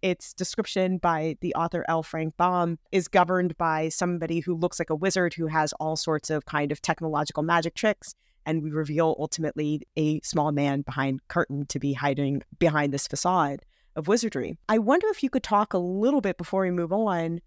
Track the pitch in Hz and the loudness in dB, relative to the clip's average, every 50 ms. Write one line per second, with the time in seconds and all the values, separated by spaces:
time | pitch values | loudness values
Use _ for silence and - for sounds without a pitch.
0 | - 190 180 - - - - - 180 - - - 202 - - 196 185 185 185 180 | 0 -2 -2 -2 -6 -12 -10 -8 -8 -6 -4 -4 -4 -2 0 0 2 2 0 0
1 | - 175 165 156 156 160 151 - - 175 - - 165 170 - 170 - - 165 165 | 2 2 2 2 0 -2 -4 -4 -4 -4 -2 0 -2 0 -2 -2 -2 0 0 0
2 | 156 - - 160 160 156 - - 170 180 180 180 175 170 170 - _ _ - 190 | -2 -2 -4 -4 -4 -4 0 2 2 2 4 2 2 0 -2 -4 _ _ 0 0
3 | 175 - - 196 - 170 185 185 180 175 160 - 170 160 156 156 160 160 - - | 2 4 4 4 4 4 4 2 0 0 0 -2 -2 0 0 0 -2 -2 -2 -2
4 | 180 175 175 170 165 165 165 170 147 180 175 165 170 170 - - 170 - 160 151 | -2 -2 -2 -2 -2 -2 -2 -2 -2 -2 -2 0 -2 -2 0 -2 -4 -2 -2 0
5 | 175 196 180 190 180 170 - 165 165 156 156 160 156 151 - - 156 156 160 156 | 0 0 2 2 0 0 0 -2 -4 0 0 0 0 0 -2 -4 -4 -4 -2 -2
6 | - 170 156 151 - - 156 151 - - - 147 147 143 151 - - - 160 - | -2 -2 -2 -2 -2 -2 -4 -4 -4 -2 -2 0 0 0 -2 -2 -2 -2 -2 -2
7 | 170 160 156 147 151 - - 151 151 160 170 170 160 170 - - - 214 208 - | -2 -2 0 -2 -2 -2 -2 -2 0 2 2 2 2 0 -2 0 0 0 0 0
8 | - - - _ _ _ _ _ - 156 160 165 147 160 147 156 156 143 151 156 | -6 -18 -18 _ _ _ _ _ -6 -2 -2 -2 -2 -2 -4 -4 -4 -2 0 2
9 | 165 160 - - 147 156 - - 160 147 - - 151 147 151 151 - - - - | 2 2 2 0 -4 -4 -4 -4 -4 -4 -2 -2 -2 -2 -2 -2 -4 -6 -4 0
10 | 156 151 156 160 - - - 170 147 156 147 143 143 143 139 139 143 - 123 139 | 0 0 0 -2 -2 -2 0 0 2 2 2 2 2 2 0 0 -2 -4 -2 -2
11 | 135 135 135 131 - - - 170 - - 143 143 143 - - 139 143 143 135 123 | 0 0 -2 -4 -6 -4 -2 -2 -2 0 -2 -6 -6 -4 -4 -2 -2 -2 -2 0
12 | 139 143 139 139 143 135 139 135 - - - - 175 165 151 151 147 143 135 139 | 0 0 0 0 0 0 0 -2 -4 -6 -2 2 2 2 4 2 2 0 0 -2
13 | - - - 139 - 175 185 180 156 143 143 - - - _ _ _ _ - - | -4 -4 -4 -2 0 2 2 2 2 0 -2 -6 -12 -18 _ _ _ _ -10 -6
14 | 151 156 208 240 233 220 - 135 117 82 - - _ - 220 226 214 214 277 359 | 0 2 2 2 2 0 -4 -4 -6 -6 -8 -8 _ 0 2 2 4 4 4 4
15 | 427 427 403 - - 262 - 262 - - 214 202 214 - - 185 180 175 185 196 | 4 0 -2 -2 -2 -2 -2 -2 0 2 2 2 2 2 0 -2 0 0 0 2
16 | 214 254 285 277 196 196 180 - 170 - - 190 190 180 180 175 170 160 180 208 | 2 2 2 2 2 0 -2 -4 -4 -2 0 2 2 2 2 0 0 0 0 0
17 | 226 214 185 170 165 165 170 170 - | 0 2 0 0 -2 -2 -4 -6 -8